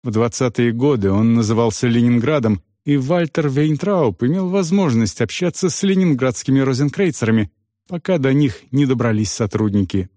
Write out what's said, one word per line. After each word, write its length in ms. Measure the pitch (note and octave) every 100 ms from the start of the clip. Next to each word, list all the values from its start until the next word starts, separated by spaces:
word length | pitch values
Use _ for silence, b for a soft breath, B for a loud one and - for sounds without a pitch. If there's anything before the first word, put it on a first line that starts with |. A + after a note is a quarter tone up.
В 80 | B2
двадцатые 600 | G#2+ A#2 - B2+ - A#2+
годы 380 | A#2 C#3 B2+ G2
он 240 | G2 A2+
назывался 520 | A#2 G#2+ A2+ A#2 - B2
Ленинградом, 760 | A#2 A#2+ A#2+ A#2+ D3+ A2+ G2+ _ _
и 120 | - C#3+
Вальтер 520 | C3 F3 E3+ - D3
Вейнтрауб 760 | C3+ D#3 D3 F#3 F#3+ B2+ F2+
имел 260 | A#2+ F#3 F#3
возможность 720 | G3 E3 G3 F3 A#2 G#2+ -
общаться 480 | A2+ - F3+ - -
с 140 | -
ленинградскими 800 | G3 F#3+ F#3 C3 C3 B2 - C3+
розенкрейцерами, 920 | C3+ B2+ D3 D#3 F#3+ - A2 A2 G#2 _ _ _ _
пока 320 | F3 - F3
до 140 | C3+
них 300 | C3+ C#3+ - _
не 140 | C#3 C#3
добрались 440 | A#2+ A#2+ G#2+ G#2+
сотрудники 760 | - G#2+ G#2 G#2+ G2+ F#2 G2 F#2